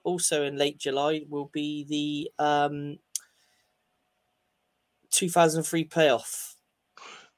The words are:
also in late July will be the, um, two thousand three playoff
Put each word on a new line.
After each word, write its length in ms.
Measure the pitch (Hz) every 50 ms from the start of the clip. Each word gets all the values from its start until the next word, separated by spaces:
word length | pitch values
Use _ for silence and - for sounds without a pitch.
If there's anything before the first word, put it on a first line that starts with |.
| -
also 400 | 175 180 175 170 - 160 147 143
in 140 | 139 139 139
late 200 | 143 143 147 147
July 460 | - 143 135 139 143 151 160 156 147 147
will 220 | 147 143 143 139
be 800 | - 151 147 147 151 147 143 143 151 147 147 147 147 147 147 - - -
the, 60 | 147
um, 560 | 147 147 147 147 147 147 143 143 143 147 - _ _ - - - _ _ _ _ _ _ _ _ _ _ _ _ _ _ _ _ _ _ _ _ _ _ _ _ _ _ _ _ _ _ _ _ _ _ _ _ -
two 200 | - - 196 175
thousand 340 | 170 180 170 160 156 165 151
three 220 | - - 165 156
playoff 680 | 156 - 165 160 143 123 110 - - - - - - - _ _ _ _ _ _ _ _ - - - - - - - _